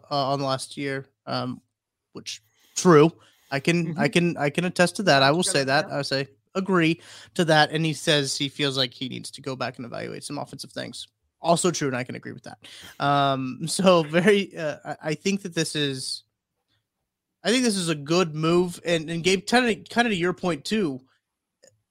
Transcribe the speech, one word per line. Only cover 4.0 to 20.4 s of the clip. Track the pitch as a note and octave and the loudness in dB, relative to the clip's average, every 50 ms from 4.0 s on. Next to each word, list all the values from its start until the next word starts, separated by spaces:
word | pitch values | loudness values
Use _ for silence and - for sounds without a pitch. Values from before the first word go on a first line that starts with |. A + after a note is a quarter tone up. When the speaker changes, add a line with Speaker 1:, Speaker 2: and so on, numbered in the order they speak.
| C#3+ D3 | 0 2
Speaker 1:
can, | - F3 E3+ F3 - | 2 2 2 2 0
I | - C#3+ D3 | -2 -4 -2
can | - - F3 | -2 -2 -4
attest | F#3 - - F3+ F3 - | -2 0 2 0 0 0
to | - G3+ | -2 2
that. | F3+ C#3+ C#3 C3+ | 4 4 6 6
I | C#3 | 4
will | C#3+ F3 - | 4 2 0
Speaker 3:
Sure, | - - | 0 0
Speaker 1:
say | C#3+ C3+ | 0 0
that. | C3+ C3+ D3+ D3+ | 2 0 0 0
Speaker 3:
yeah. | - C#3+ C#3+ | -2 -6 -6
Speaker 1:
I | |
say | C3+ - - C3+ C#3 - _ _ _ _ - | -4 -4 -4 -4 -4 -6 _ _ _ _ -8
agree | F#3+ F#3+ G3 F#3+ F3 D#3+ D#3+ E3 - - - - - - - - | -6 -4 0 0 2 2 2 0 -2 -6 -20 -20 -20 -20 -10 -2
to | - F3 | -2 2
that. | D3+ D#3 D3+ D3+ D3 | 4 6 6 6 4
And | D#3 D#3 D#3+ | 2 -2 -2
he | D#3+ D3 | -2 -2
says | - - E3+ D3+ D3 C#3 C3 - | -2 0 2 2 2 2 -2 -4
he | - - C3+ | -4 -4 -6
feels | - - D3 C#3 C3 | -2 -2 -2 -2 0
like | C3+ C3 B2 - | -2 -4 -4 -4
he | - C3 | -10 -10
needs | B2 B2 A#2 A2+ - | -10 -10 -12 -12 -14
to | - - | -16 -12
go | C3+ C3+ C3 | -10 -10 -8
back | C3 B2 A#2 A#2+ | -6 -6 -8 -8
and | - A#2 | -10 -14
evaluate | A#2+ A2 G#2 A2+ A#2 G#2+ G2 - | -12 -10 -10 -10 -10 -12 -12 -12
some | - - - | -12 -10 -10
offensive | B2+ - - - - - | -10 -12 -14 -18 -16 -14
things. | - - C3 - - - - _ _ _ _ _ _ - | -12 -12 -12 -12 -12 -16 -18 _ _ _ _ _ _ -4
Also | - D#3+ E3+ D#3+ - F3+ | 2 2 2 4 2 0
true, | D#3+ - D3+ | 0 0 -4
and | C3+ B2+ | -4 -4
I | B2 B2+ | -4 -6
can | - B2+ | -8 -10
agree | A#2 - A#2 | -12 -12 -14
with | G#2+ - - | -16 -16 -18
that. | - - _ - - - - - - - - | -20 -20 _ -20 -20 -20 -20 -20 -16 -8 -2
Um, | C#3 C#3+ C#3+ C#3+ C#3 C#3 C3+ C3 C3 B2+ B2 - | 0 2 2 4 2 2 0 -2 -4 -8 -8 -8
<laughs> | E3 | -6
so | D3 - - F#3 F#3+ F3+ E3+ | -6 -2 2 4 6 6 4
very, | D#3 D3 D#3 F3 E3+ G#3+ G3+ G3+ G3 - - | 4 2 0 2 4 4 4 2 0 -4 -8
uh, | E3 D#3+ D3 C3 - - | -8 -8 -8 -8 -8 -12
I, | D3+ D3 - - D#3+ | -14 -12 -8 -6 -6
I | D#3 | -6
think | - - G3 G3 G3 - | -2 -2 -2 -2 -2 -6
that | F#3 E3+ | -6 -4
this | E3 D#3+ - - | -4 -4 -2 -2
is, | D3+ D3 C#3 C3+ C3 C3 - - - _ _ _ _ _ _ _ _ _ _ _ _ _ _ _ _ _ _ _ _ _ _ _ _ - | -2 -2 -2 -4 -6 -8 -10 -10 -12 _ _ _ _ _ _ _ _ _ _ _ _ _ _ _ _ _ _ _ _ _ _ _ _ 0
I | F#3 | 2
think | A#3 C4 B3+ | 2 4 2
this | A#3 G3 | 2 0
is | F#3+ F3 E3 | 0 -2 -2
a | E3 | -4
good | D3 C#3 D3 E3+ F3+ F#3 D#3+ D3 | -4 0 2 2 2 2 0 -2
move. | D#3 D#3 E3 F3 F3 F3+ F3 F3 - - | 0 2 4 4 4 2 0 -4 -6 -2
And, | E3+ F3 E3 D#3 D#3+ | -2 -2 -2 -2 -4
and | E3+ E3 D3+ | -6 0 2
Gabe, | F3+ F#3+ F#3 - | 2 2 2 0
kinda, | - A#3 B3 B3 A#3+ G3+ | 2 2 4 4 2 0
kinda | - - - - A3+ A#3+ A#3+ | -2 -6 -4 0 0 0 2
to | G#3 | 0
your | E3+ E3+ F3+ F3 | 0 0 -2 -2
point | - | -2